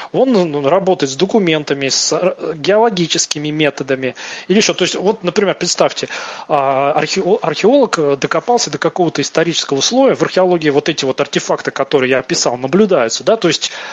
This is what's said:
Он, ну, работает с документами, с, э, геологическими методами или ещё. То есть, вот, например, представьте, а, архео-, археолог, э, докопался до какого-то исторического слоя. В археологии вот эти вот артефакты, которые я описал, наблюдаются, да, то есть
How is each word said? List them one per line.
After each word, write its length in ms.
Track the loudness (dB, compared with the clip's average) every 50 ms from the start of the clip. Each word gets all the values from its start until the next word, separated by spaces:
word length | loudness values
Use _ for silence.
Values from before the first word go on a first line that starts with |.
| -10 -4
Он, 200 | 0 0 2 4
ну, 360 | 4 4 2 2 0 0 2
работает 440 | 2 2 2 2 2 0 0 0 -2
с 40 | -2
документами, 760 | -2 0 2 2 2 2 2 2 0 0 -2 -2 -2 -2 -2
с, 240 | -2 -2 -2 -2 0
э, 400 | 0 0 -2 -2 -4 -6 -8 -6
геологическими 920 | -4 0 2 4 4 4 2 2 0 -2 0 0 -2 -2 -4 -4 -4 -4 -4
методами 680 | 0 0 0 0 0 -2 -4 -4 -2 -2 -2 -4 -6 -8 -12 -14 -14 -10 -2
или 100 | 0 2
ещё. 160 | 2 2 2 0
То 100 | 0 -2
есть, 120 | -2 -2
вот, 280 | -2 -2 -2 -2 -2 -4
например, 320 | -4 -2 0 0 0 0
представьте, 520 | -2 -4 -4 0 0 0 0 0 -4 -6 -8 -8 -10 -12 -12 -12 -12 -4
а, 460 | -2 0 0 2 2 2 2 0 0 0
архео-, 460 | 0 -2 -2 -2 -2 0 2 0 0
археолог, 580 | 0 -2 -2 2 2 4 4 4 4 2 0 0
э, 180 | 0 0 0 0
докопался 520 | -2 -2 -2 -2 0 0 0 0 0 -2
до 60 | -2
какого-то 440 | -2 -2 -2 0 0 0 0 0 -2
исторического 600 | -4 -2 0 0 0 0 -2 -4 -4 -2 -2 -2
слоя. 340 | 0 0 2 2 4 4 2
В 80 | 2 0
археологии 480 | 0 2 2 2 2 2 2 2 2
вот 180 | 2 2 0 0
эти 160 | -2 -2 -2
вот 160 | -2 -2 -2
артефакты, 500 | -2 -2 -2 -4 -2 -2 -2 -2 -4 -4
которые 380 | -4 -4 -2 0 2 2 2 2
я 100 | 0 0
описал, 380 | 0 -2 -4 -2 -2 -2 -2
наблюдаются, 680 | -2 -2 0 4 4 4 4 4 2 2 0 -2 -2 0
да, 140 | 0 0
то 100 | 2 2
есть 240 | 0 0 -2 -4 -8 -10 -12 -14 -14